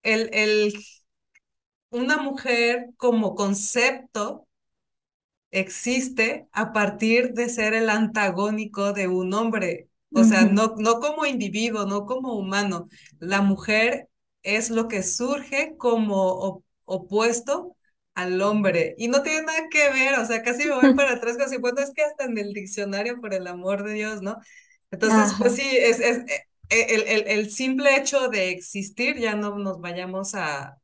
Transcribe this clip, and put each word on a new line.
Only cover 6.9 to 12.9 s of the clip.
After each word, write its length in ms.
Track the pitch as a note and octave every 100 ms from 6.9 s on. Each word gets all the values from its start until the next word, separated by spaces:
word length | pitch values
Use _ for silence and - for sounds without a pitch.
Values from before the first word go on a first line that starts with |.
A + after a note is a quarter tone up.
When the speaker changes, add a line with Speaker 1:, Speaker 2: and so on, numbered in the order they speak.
| G#3 A3 A#3 B3
Speaker 1:
de 140 | A#3 A#3
ser 260 | A#3 G#3+
el 160 | A3+ A3+
antagónico 1000 | G#3+ A3 A3 G3+ F3+ G#3 G#3+ G#3 - G3+
de 160 | G3+ F#3+
un 240 | F3+ F#3
hombre, 540 | G3+ A3+ A3 F#3 E3 - _ _
o 120 | -
sea, 200 | A3+ G3+
Speaker 2:
Ujú. 80 | G#3
Speaker 1:
no, 220 | G3+ A3 A3+
no 220 | G#3+ A#3
como 260 | C#4+ D4+ D4+
individuo, 600 | B3 G3 G3+ A#3 G#3+ G3
no 180 | G3+ G3+
como 280 | C4 C4
humano. 540 | A3 F#3+ G3 G3+ F3 E3+